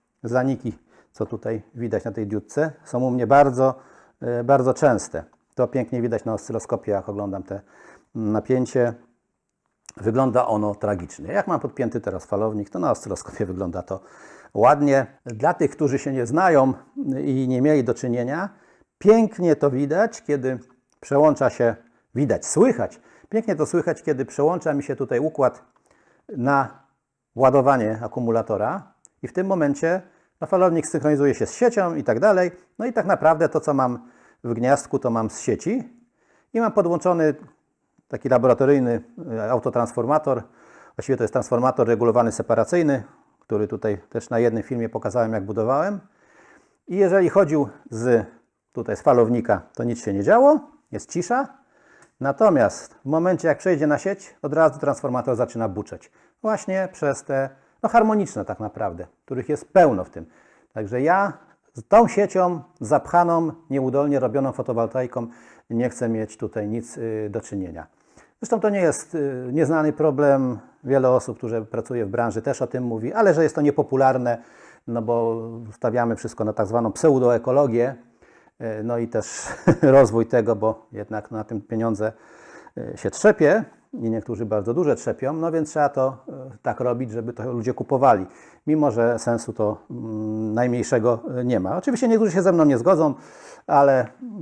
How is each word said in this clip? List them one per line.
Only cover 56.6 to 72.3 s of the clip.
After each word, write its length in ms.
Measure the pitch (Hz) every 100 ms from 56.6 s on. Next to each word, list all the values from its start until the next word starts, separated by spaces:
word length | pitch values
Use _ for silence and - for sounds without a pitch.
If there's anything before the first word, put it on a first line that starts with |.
| - 190 185
przez 320 | 190 147 135
te, 260 | - 135 135 - _ _
no, 60 | 226
harmoniczne 560 | 233 220 214 196 -
tak 160 | 95 107
naprawdę, 460 | 107 - 104 85 87 _
których 240 | - 127 -
jest 240 | 147 -
pełno 320 | 190 165 104
w 60 | 90
tym. 160 | - 82 _ _ _ _
Także 280 | - 104 123
ja 320 | 143 185 202 - _ _ _
z 140 | - -
tą 200 | 208 233
siecią 520 | - 202 190 180 170 - -
zapchaną, 720 | 110 143 - 175 170 170 165 - -
nieudolnie 500 | 135 131 131 143 139
robioną 320 | 127 139 135
fotowoltaiką 760 | - 131 117 113 131 127 123 117 - - - -
nie 200 | 117 127
chcę 180 | 120 120
mieć 280 | 113 107 -
tutaj 320 | 107 - 104
nic, 300 | 113 117 -
y, 300 | 113 110 104
do 100 | 107
czynienia. 460 | - 101 92 82 78 _ _ _ _ _
Zresztą 200 | - 226
to 80 | 214
nie 100 | 202
jest, 340 | 175 - -
y, 360 | 170 139 127 127
nieznany 400 | 139 143 160 156
problem. 640 | 151 156 139 143 139 131 113 - _
Wiele 260 | 131 135 127
osób, 280 | 127 - 110
które 240 | 117 113
pracuje 420 | 107 113 110 123 104
w 20 |
branży, 340 | 107 120